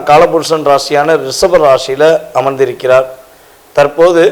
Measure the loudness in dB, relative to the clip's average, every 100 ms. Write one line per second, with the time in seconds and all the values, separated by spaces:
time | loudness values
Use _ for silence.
0 | 2 2 2 0 -2 -4 0 -2 0 -2
1 | 0 -2 -4 -4 0 2 2 2 -2 -2
2 | 0 0 -2 -4 -4 -2 -4 -4 0 0
3 | 0 -8 -20 _ _ _ _ -2 -2 2
4 | 2 4 0